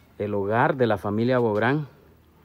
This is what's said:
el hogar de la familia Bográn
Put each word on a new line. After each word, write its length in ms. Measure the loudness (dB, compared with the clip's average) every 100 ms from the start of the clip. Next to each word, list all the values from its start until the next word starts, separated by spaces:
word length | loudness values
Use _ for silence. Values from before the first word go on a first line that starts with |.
| -16 -8
el 160 | -4 -2
hogar 420 | 0 2 2 2
de 80 | 0
la 140 | 0
familia 400 | -2 0 2 2
Bográn 480 | 2 0 0 -2 -4 -14 -20 -20 _ _